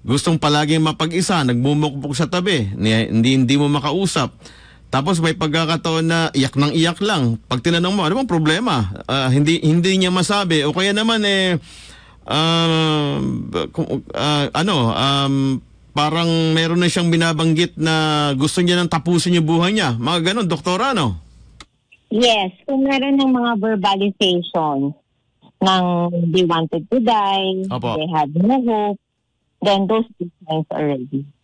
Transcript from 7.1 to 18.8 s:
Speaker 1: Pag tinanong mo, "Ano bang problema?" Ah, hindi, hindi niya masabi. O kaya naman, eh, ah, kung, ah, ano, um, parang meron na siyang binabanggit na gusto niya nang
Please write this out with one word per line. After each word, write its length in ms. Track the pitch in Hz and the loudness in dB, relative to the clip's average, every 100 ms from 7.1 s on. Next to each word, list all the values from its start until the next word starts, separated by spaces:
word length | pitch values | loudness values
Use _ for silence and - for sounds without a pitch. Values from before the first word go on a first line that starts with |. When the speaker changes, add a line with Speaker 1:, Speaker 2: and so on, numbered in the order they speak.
| 190 123 113 - | 0 0 -2 -4
Speaker 1:
Pag 160 | 127 | -4
tinanong 320 | 170 170 175 | 0 0 0
mo, 80 | 202 | 0
"Ano 160 | 160 208 | 0 0
bang 100 | 262 | 0
problema?" 600 | 170 156 160 240 139 98 98 | 0 2 0 0 0 -2 -6
Ah, 260 | - 135 131 | -4 -2 2
hindi, 320 | 131 147 165 | 2 2 2
hindi 340 | 156 165 180 190 | 2 2 2 2
niya 140 | 180 | 2
masabi. 560 | 185 170 202 190 160 143 | 0 0 0 0 0 0
O 80 | |
kaya 160 | 160 190 | 0 0
naman, 300 | 202 220 226 | 0 0 0
eh, 340 | 208 196 185 170 - - - - - - - | 0 0 0 -2 -4 -20 -20 -20 -20 -20 -6
ah, 920 | 139 160 165 165 160 160 151 147 143 131 123 - 175 156 | -2 0 0 0 0 0 0 -2 -2 -4 -6 -6 -6 -6
kung, 160 | - - 127 - | -6 -6 -6 -6
ah, 380 | - 143 147 139 | -6 -2 -2 -2
ano, 380 | - 180 170 117 | -2 0 0 0
um, 440 | 85 135 139 139 139 135 131 - - - | 0 0 0 0 0 0 -2 -8 -20 -10
parang 360 | - 147 160 165 165 160 | -2 -2 0 0 2 2
meron 300 | 160 165 170 | 0 0 0
na 80 | 175 | 0
siyang 180 | 185 175 | 0 0
binabanggit 680 | 165 165 156 165 156 180 - | 2 2 2 2 2 0 -2
na 160 | 160 160 156 151 147 | 0 0 0 0 0
gusto 260 | 135 147 - | 0 -2 0
niya 160 | 175 | 2
nang 140 | 175 | 2